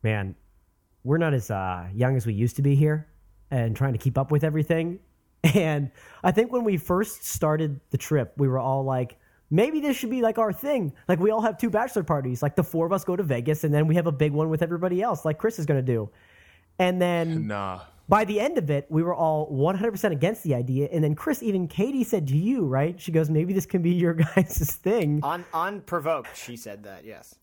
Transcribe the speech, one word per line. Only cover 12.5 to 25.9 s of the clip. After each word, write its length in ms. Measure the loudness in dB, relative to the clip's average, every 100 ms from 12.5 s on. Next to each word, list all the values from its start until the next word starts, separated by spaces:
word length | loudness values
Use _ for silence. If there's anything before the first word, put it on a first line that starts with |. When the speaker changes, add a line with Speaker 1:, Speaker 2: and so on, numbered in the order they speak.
| 0
Speaker 1:
the 60 |
four 220 | 0 0
of 80 | 0
us 120 | 0
go 120 | -2 -2
to 60 |
Vegas, 420 | 0 0 0 0
and 80 | 2
then 140 | 2 4
we 80 |
have 120 | 2 2
a 60 |
big 200 | 0 0
one 180 | 2 0
with 100 | 0
everybody 380 | -2 -2 -2 0
else, 240 | 0 0
like 140 | -2 0
Chris 200 | -2 -2
is 60 |
gonna 160 | 0 0
do." 300 | 2 -2 -2 _ _ -20 -20 _ _ _
And 220 | 0 2
then 460 | 2 0 0 -2 -4
Speaker 2:
Nah. 340 | -4 -4 -8 -14 -20 2
Speaker 1:
by 200 | 4 4
the 120 | 0
end 200 | 0 0
of 100 | 0
it, 160 | -2 0
we 120 | 0
were 120 | 0
all 320 | 2 2 0 -2
one 300 | 0 0 2
hundred 160 | -2
percent 200 | 0 -2
against 300 | 2 0 -2
the 120 | -2
idea. 360 | -2 0 -2 0
And 100 | 0
then 120 | 0
Chris, 280 | 0 -2 -2
even 260 | 0 -2 -2
Katie 360 | -2 -2 0
said 240 | 0 0 0
to 80 | 0
you, 300 | 2 0 2
right? 340 | 2 0 -2
She 100 | -2
goes, 200 | 0 2
"Maybe 240 | 2 2
this 100 | -2
can 160 | 0 0
be 120 | 2
your 200 | 2 2
<laughs> 200 | 2 2 2
guys' 360 | 0 0 -4
thing." 480 | -2 0 2 2 0
Speaker 3:
Un-, 240 | 0 -4 -6
unprovoked, 800 | -4 -4 -6 -6